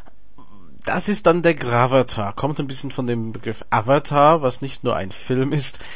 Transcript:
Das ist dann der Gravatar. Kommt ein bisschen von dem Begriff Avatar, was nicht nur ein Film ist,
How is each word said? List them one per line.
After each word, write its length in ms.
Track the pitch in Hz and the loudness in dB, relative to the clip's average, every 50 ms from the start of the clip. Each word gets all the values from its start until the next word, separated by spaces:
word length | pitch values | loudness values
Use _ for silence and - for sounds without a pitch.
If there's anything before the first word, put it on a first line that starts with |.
| - - - - - - - - - - - - - - - - - | -10 -10 -12 -10 -10 -10 -12 -12 -12 -12 -12 -12 -12 -12 -12 -10 -6
Das 240 | - - 180 - 208 | -4 -4 -2 -2 -2
ist 180 | 202 202 - | -2 2 4
dann 140 | 175 165 175 | 4 4 6
der 140 | 160 170 160 | 4 2 2
Gravatar. 800 | 147 131 120 120 120 127 123 131 131 123 - - 113 104 98 101 | 2 0 2 4 4 4 6 4 4 4 2 -2 -4 -4 -4 -2
Kommt 260 | - - 143 147 - | -2 -2 -2 -2 -2
ein 60 | 147 | -4
bisschen 240 | 131 131 - - 135 | -4 -6 -8 -8 -6
von 160 | - - 127 | -6 -4 -2
dem 260 | 120 120 117 113 110 | -2 -2 -2 -2 -4
Begriff 320 | 110 - - 117 107 - - - | -6 -6 -6 -8 -8 -8 -2 0
Avatar, 720 | - 117 104 123 139 147 - - 147 143 143 151 165 165 | 0 2 4 4 2 2 2 2 4 6 8 8 6 6
was 180 | 143 127 - - | 2 0 -2 -2
nicht 240 | 135 139 - - - | -6 -8 -6 -4 -2
nur 100 | 123 110 | -2 -2
ein 180 | 80 95 95 | -2 -4 -6
Film 400 | 98 - - - 127 127 131 143 160 | -8 -8 -4 -2 0 0 2 2 0
ist, 240 | 147 131 - - - - - - | -2 -2 -4 -6 -10 -10 -10 -10